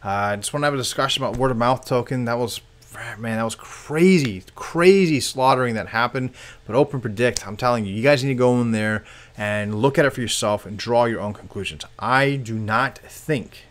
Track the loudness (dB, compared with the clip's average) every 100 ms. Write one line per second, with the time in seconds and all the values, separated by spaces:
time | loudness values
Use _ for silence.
0 | -4 -2 -2 -4 -6 -2 -2 -2 -4 -2
1 | -2 -2 -4 -2 -2 2 0 0 0 -2
2 | -2 -4 -2 -2 -4 -6 -14 _ -20 -16
3 | -14 -10 -6 -4 -4 -6 -16 -18 -6 4
4 | 6 6 2 -4 -14 -16 -8 4 6 8
5 | 6 2 -2 2 4 4 2 -2 -4 -2
6 | 0 -2 -6 -8 -20 -20 -2 2 2 0
7 | -6 0 0 0 -8 -2 0 0 -2 0
8 | 2 2 2 2 2 4 2 0 0 -2
9 | -6 -20 -20 -8 -4 -2 -4 0 0 2
10 | 0 0 -6 -2 -2 -2 -4 -12 0 2
11 | 2 0 -6 -8 -12 -10 -10 -10 -16 -10
12 | 0 2 2 0 -4 -6 -2 0 -2 -6
13 | -20 -18 -4 -4 -4 -18 -20